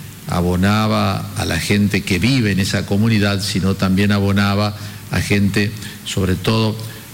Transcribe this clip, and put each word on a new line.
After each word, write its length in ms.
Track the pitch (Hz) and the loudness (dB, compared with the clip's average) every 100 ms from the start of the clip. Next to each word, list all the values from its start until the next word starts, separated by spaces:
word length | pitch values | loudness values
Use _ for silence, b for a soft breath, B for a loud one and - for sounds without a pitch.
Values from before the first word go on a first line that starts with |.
| - - - | -14 -14 -4
abonaba 1040 | 87 87 90 98 107 110 107 101 101 - - | 0 0 2 2 2 2 2 0 -2 -6 -6
a 80 | 85 | -2
la 140 | 85 | -2
gente 420 | - 104 101 98 | 0 2 2 0
que 180 | - 90 | 0 0
vive 320 | 113 135 107 | 2 2 2
en 80 | 95 | 0
esa 260 | 98 101 82 | 0 -2 0
comunidad, 560 | 101 117 107 101 101 | 2 4 4 2 0
sino 340 | 95 92 92 95 | -2 0 0 0
también 360 | 95 95 101 | 2 2 2
abonaba 680 | 104 98 98 101 101 104 B B B B | 2 2 2 2 2 0 B B B B
a 100 | - | -4
gente, 520 | - 101 101 104 104 B B B - | 0 2 2 2 -2 B B B -8
sobre 300 | - 92 90 | -2 0 0
todo 420 | - 113 110 107 B B B | 0 0 0 -2 B B B